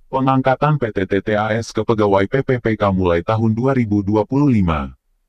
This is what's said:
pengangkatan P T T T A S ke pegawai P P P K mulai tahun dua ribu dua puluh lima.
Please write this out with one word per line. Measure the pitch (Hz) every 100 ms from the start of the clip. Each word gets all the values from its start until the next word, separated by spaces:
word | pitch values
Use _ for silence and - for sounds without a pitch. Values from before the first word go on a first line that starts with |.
| -
pengangkatan | 127 135 131 135 131 147 147
P | 117
T | 101 95
T | 98
T | 110 104
A | 107
S | 110 113
ke | - 107
pegawai | 110 104 98 98
P | 135
P | 135 127
P | 117
K | 110 101
mulai | 95 92 85
tahun | 85 110 113
dua | 110 127 131
ribu | 110 104
dua | 98 107 104
puluh | 135 147
lima. | 113 90 76 67 - _ _